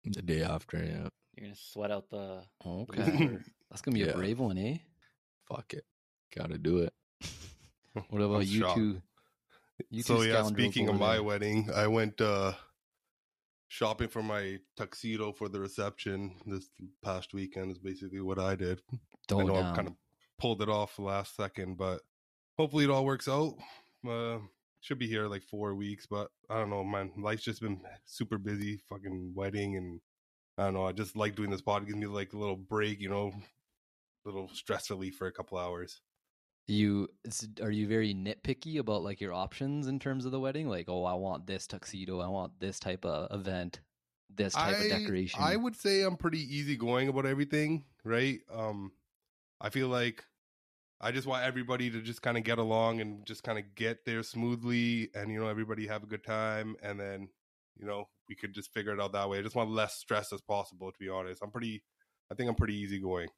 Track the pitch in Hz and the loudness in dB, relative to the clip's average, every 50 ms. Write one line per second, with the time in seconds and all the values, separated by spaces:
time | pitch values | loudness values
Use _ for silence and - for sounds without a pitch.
0 | _ - 101 - 92 87 80 80 80 - 78 82 - - - 82 82 80 80 80 | _ -4 -4 -4 0 2 2 2 2 2 0 -2 -4 -4 -4 -2 -2 -2 -2 -4
1 | 80 - _ _ _ _ _ - 107 101 101 - - - - 104 104 104 104 98 | -6 -8 _ _ _ _ _ -16 -14 -14 -14 -16 -18 -12 -6 -4 -2 0 0 -2
2 | 95 _ 110 104 98 95 92 92 92 - _ _ - 90 87 95 117 - - - | -4 _ -8 -8 -6 -6 -8 -12 -12 -16 _ _ -8 -6 -6 -6 -6 -4 -2 2
3 | 110 160 - 139 160 131 117 - - - _ _ _ _ - - - 139 123 107 | 2 4 6 6 4 4 2 -2 -8 -14 _ _ _ _ -14 -6 -2 0 2 4
4 | 90 80 73 90 92 98 117 123 131 107 92 92 98 117 151 165 - _ _ _ | 4 2 2 2 0 0 0 0 0 0 0 0 0 0 -2 -4 -6 _ _ _
5 | _ _ _ _ _ _ _ _ _ - - - - _ - 147 - _ _ _ | _ _ _ _ _ _ _ _ _ -10 -10 -10 -8 _ -12 -12 -12 _ _ _
6 | _ _ _ _ _ _ - - - 165 - - - - 87 87 85 - _ _ | _ _ _ _ _ _ -8 -6 -6 -4 -4 0 2 4 6 6 4 2 _ _
7 | _ _ _ _ - - - - - - - _ - - _ _ _ _ _ 110 | _ _ _ _ -12 -12 -10 -12 -16 -18 -18 _ -20 -20 _ _ _ _ _ -8
8 | 101 - 107 104 104 101 104 104 98 98 101 110 104 90 90 113 110 107 98 92 | -8 -2 2 2 4 4 6 4 4 4 4 4 4 4 6 4 4 4 2 -2
9 | - _ _ _ _ _ _ _ _ _ - - _ _ _ - - _ 110 113 | -8 _ _ _ _ _ _ _ _ _ -20 -20 _ _ _ -12 -10 _ -4 -4
10 | 120 - 117 113 113 113 113 110 107 107 107 101 120 104 101 123 113 107 98 95 | 2 4 6 6 6 6 6 6 6 4 4 4 2 4 4 4 4 4 4 6
11 | 101 107 113 110 104 104 104 101 104 104 107 110 104 110 - 104 107 107 110 113 | 6 6 4 4 2 2 0 2 2 2 2 2 2 2 4 4 6 6 6 4
12 | 110 107 101 - 110 107 101 98 95 95 95 - - _ _ _ _ _ _ _ | 4 2 2 4 4 4 6 4 4 2 0 -2 -12 _ _ _ _ _ _ _
13 | _ _ _ _ _ _ _ _ _ _ _ _ _ _ - - 120 107 110 - | _ _ _ _ _ _ _ _ _ _ _ _ _ _ -2 0 2 2 2 0
14 | 123 110 - 113 107 110 104 104 98 95 98 95 _ _ _ - 110 - - - | -2 -2 -2 -4 -2 -2 -2 -2 -2 -4 -6 -8 _ _ _ -8 -8 -8 -8 -6
15 | - 117 110 107 107 104 101 - 107 101 95 101 98 98 - - 101 101 - - | -4 -2 -2 0 -2 -4 -4 -4 -6 -4 -2 -2 -4 -2 -2 -2 -2 -2 -2 -4
16 | - 104 98 98 101 95 92 - - 101 98 95 92 - _ - 92 92 _ _ | -4 -2 -2 -2 -4 -6 -8 -10 -8 -6 -6 -6 -6 -10 _ -20 -20 -20 _ _
17 | - 101 95 92 90 - - 98 95 92 - 95 95 95 92 90 92 95 95 95 | -4 -4 -4 -4 -4 -6 -6 -6 -6 -4 -6 -6 -6 -6 -6 -6 -8 -8 -8 -6
18 | 98 92 92 98 95 92 95 95 92 95 95 92 92 90 92 - _ - 127 120 | -8 -8 -6 -4 -2 -2 0 2 2 2 2 2 0 -2 -2 -4 _ -10 -10 -10
19 | - _ - _ - - 101 101 98 92 95 95 92 87 85 85 98 92 90 _ | -10 _ -20 _ -2 2 4 4 6 6 4 4 4 2 0 0 -2 -2 -6 _
20 | _ _ _ _ _ _ _ - - 120 113 95 107 107 107 104 104 - - - | _ _ _ _ _ _ _ -2 0 0 2 2 2 2 2 2 2 0 -4 -6
21 | 101 98 98 101 101 - - - 104 95 - - 92 92 92 90 95 95 92 78 | -4 -2 0 -2 -2 -4 -4 -4 -4 -4 -2 -4 -4 -4 -2 -2 0 0 0 -2
22 | - _ _ _ _ _ _ _ _ _ _ - 160 147 139 156 147 139 139 135 | -8 _ _ _ _ _ _ _ _ _ _ 0 0 2 4 4 6 6 6 4
23 | 135 139 135 123 - 139 135 143 156 156 - - - - - - _ _ _ _ | 4 4 2 0 0 0 2 2 2 0 -2 -8 -18 -20 -20 -20 _ _ _ _
24 | - 120 117 117 117 117 117 113 104 98 _ _ _ _ _ _ - - 147 123 | -4 -2 -2 -2 -2 -2 -4 -6 -8 -12 _ _ _ _ _ _ -6 -6 -2 -2
25 | 123 110 110 107 107 107 101 98 - - - 104 104 104 98 98 104 101 104 98 | 0 0 0 0 0 0 -2 -4 -6 -8 -6 -4 -2 -2 -2 -2 -4 -4 -6 -8
26 | - _ 104 104 104 - _ _ _ - 110 113 107 104 101 98 95 98 101 98 | -6 _ -4 -4 -4 -6 _ _ _ -4 -2 -2 0 0 0 -2 0 0 -2 -2
27 | 98 92 92 101 101 107 110 110 - 120 107 - 117 107 98 92 - - - - | -2 -4 -6 -4 -2 -2 -2 -2 -2 -4 -4 -2 -2 -4 -4 -4 -8 -16 -18 -20
28 | _ - - - 120 101 113 101 98 104 104 101 101 104 104 101 _ - 104 101 | _ -16 -6 -6 -2 -2 -2 -2 0 -2 -2 -2 -2 -4 -6 -6 _ -14 -14 -10
29 | 98 98 95 92 90 90 90 95 98 98 98 104 101 101 98 95 90 90 85 82 | -8 -6 -6 -6 -6 -6 -4 -2 -2 -2 0 0 0 0 0 -2 -4 -6 -10 -12
30 | _ _ _ _ _ _ _ _ _ _ _ - 98 98 95 92 95 92 90 104 | _ _ _ _ _ _ _ _ _ _ _ 0 0 2 2 2 0 0 0 -2
31 | 107 95 - 107 107 107 98 104 104 101 98 92 - 107 101 101 101 104 104 104 | -4 -4 0 0 0 0 2 0 -2 0 -2 -2 2 2 2 2 0 -2 -4 -4
32 | 104 101 101 101 98 95 - 104 104 101 95 95 95 - 107 107 104 107 104 101 | -4 -2 -2 -4 -4 -4 -4 -4 -2 -2 -2 -4 -4 -2 0 2 2 2 0 -2
33 | 101 95 101 101 104 101 95 104 - - _ _ _ _ _ _ _ _ _ _ | -2 -2 0 0 0 -2 -4 -8 -14 -16 _ _ _ _ _ _ _ _ _ _
34 | _ _ _ _ _ 104 98 95 95 92 - - - - 101 95 - - 104 95 | _ _ _ _ _ -8 -6 -6 -8 -8 -10 -12 -4 -2 -2 -2 -2 -4 -4 -4
35 | 95 92 92 - 95 92 - - 92 - 95 90 90 87 87 90 90 - - - | -4 -6 -6 -4 -6 -6 -6 -8 -10 -6 -4 -4 -4 -4 -4 -6 -8 -10 -12 -20
36 | _ _ _ _ _ _ _ _ _ _ _ _ _ - 104 104 104 104 101 101 | _ _ _ _ _ _ _ _ _ _ _ _ _ 0 4 4 6 6 4 2
37 | 95 - - _ - 117 107 - 113 107 107 - 113 107 104 107 104 101 110 110 | 0 -2 -6 _ -12 -8 -8 -8 -8 -10 -8 -6 -4 -2 0 0 2 2 4 2
38 | 110 107 98 95 95 101 110 - - 143 131 - - 160 156 147 123 110 107 101 | 4 2 0 -2 -2 -4 -6 -4 -4 -4 -4 -4 -4 -4 -4 -2 0 0 0 0
39 | 82 101 101 - 101 95 87 90 98 95 - - 135 139 143 147 143 131 139 135 | 0 -2 -4 -4 -6 -4 -2 -4 -4 -4 -4 -4 -4 -2 -2 -2 -2 -2 -2 -2
40 | - 139 131 131 123 131 131 135 131 135 135 151 160 135 98 87 85 87 90 90 | -2 -2 -2 -2 -2 -2 -2 -2 -2 -2 -2 -2 -2 -2 -2 -2 -2 -2 -2 0
41 | 90 90 90 90 95 95 87 73 90 92 95 92 - - - 90 - - - 95 | 2 2 0 0 0 -2 -2 -4 -4 -6 -6 -6 -6 -8 -10 -10 -10 -10 -8 -6
42 | 95 92 92 90 87 92 98 95 92 - - - 95 98 92 - - 95 92 92 | -4 -2 -2 -2 0 0 0 -2 -2 -4 -6 -4 -4 -4 -4 -4 -4 -4 -4 -2
43 | - 87 76 76 90 - 101 101 92 95 92 90 87 87 - - - _ _ _ | 0 0 0 0 -2 -4 -4 -4 -2 -2 -2 -2 -2 -4 -6 -12 -18 _ _ _
44 | _ _ _ _ _ _ - - 101 95 - 147 160 180 196 208 208 214 202 214 | _ _ _ _ _ _ 0 0 0 2 4 2 4 4 4 2 2 2 2 2
45 | 214 - 98 92 95 92 - 127 147 160 190 220 240 247 220 - - 202 196 196 | 0 0 0 0 0 0 0 2 2 4 4 2 0 -2 -4 0 2 4 4 6
46 | 196 190 180 - - 170 160 160 147 131 143 147 143 143 147 117 117 117 123 127 | 4 4 2 2 0 0 2 0 -2 -2 -2 -2 0 0 0 2 2 4 4 4
47 | 135 135 131 135 135 135 135 139 147 143 147 151 151 151 160 151 139 _ _ _ | 4 4 4 2 2 2 2 2 2 2 4 2 4 4 2 0 -2 _ _ _
48 | - 110 113 117 131 135 131 - - - - 113 110 107 104 101 98 95 - _ | -2 2 4 4 4 4 2 -2 -6 -8 -6 -4 -2 -2 -2 -4 -8 -10 -12 _
49 | _ _ _ _ _ _ _ _ _ _ _ _ - 107 - 135 131 127 123 123 | _ _ _ _ _ _ _ _ _ _ _ _ -6 -2 0 0 2 2 2 2
50 | 120 120 117 - - _ _ _ _ _ _ _ _ _ _ _ _ _ _ _ | 2 2 0 -4 -16 _ _ _ _ _ _ _ _ _ _ _ _ _ _ _
51 | - 113 123 131 127 135 131 127 123 131 127 127 123 120 123 123 123 123 113 113 | -2 -2 -2 0 0 0 0 2 0 0 0 0 0 0 0 0 0 0 -2 -2
52 | 110 117 117 - - 123 117 117 110 117 117 117 113 110 110 113 113 113 113 113 | -4 -6 -8 -2 0 0 0 2 2 2 2 2 4 4 4 6 6 4 4 0
53 | 110 107 104 104 104 - 110 - - 123 110 107 101 101 98 - 117 110 117 - | -2 -4 -6 -10 -10 -12 -12 -8 -4 -2 -2 -2 -4 -8 -6 -2 0 0 0 -2
54 | _ 127 117 113 113 - - 113 117 120 120 117 117 120 120 120 120 120 117 117 | _ -2 -2 -2 -2 -4 -2 0 0 0 0 0 0 2 4 4 4 4 4 2
55 | 113 - - 101 101 107 110 107 110 110 104 107 110 107 110 107 107 104 107 107 | 0 -2 -4 -6 -4 -2 -2 0 0 0 0 -2 -2 -2 -4 -4 -4 -4 -6 -6
56 | 104 104 107 104 - - 110 110 110 110 107 107 110 110 107 - - 104 101 101 | -6 -8 -8 -8 -4 -2 0 0 0 0 0 -2 -2 -4 -8 -6 -6 -6 -6 -4
57 | 101 98 98 95 98 95 _ _ _ _ _ _ _ _ _ - 104 104 101 101 | -6 -6 -6 -8 -10 -12 _ _ _ _ _ _ _ _ _ -10 -6 -6 -4 -6
58 | 101 _ _ _ _ - 107 - - 101 98 104 101 - - 113 101 107 104 101 | -6 _ _ _ _ -16 -12 -10 -10 -8 -8 -10 -12 -6 -6 -4 -2 -2 0 0
59 | 101 95 101 101 101 101 98 98 101 110 - 123 113 110 110 110 107 104 - - | -2 0 0 0 0 2 0 0 -2 0 0 0 0 2 2 2 2 2 0 -10
60 | - - 113 104 - - 101 95 _ - 104 101 98 - 95 87 95 95 - _ | -2 0 0 0 0 -2 -10 -10 _ -2 -2 -2 -2 -6 -10 -10 -10 -10 -8 _
61 | 98 95 92 95 92 92 92 - 107 101 104 120 117 113 107 104 _ _ _ _ | -6 -4 -4 -4 -4 -4 -8 -8 -10 -8 -6 -4 -4 -4 -6 -8 _ _ _ _
62 | _ _ _ _ _ _ - - 123 120 113 - 117 107 104 104 101 98 101 98 | _ _ _ _ _ _ -4 0 0 2 4 4 2 2 2 -2 -2 -2 -2 -2
63 | 98 92 92 90 85 82 _ | 0 0 0 -2 -2 -6 _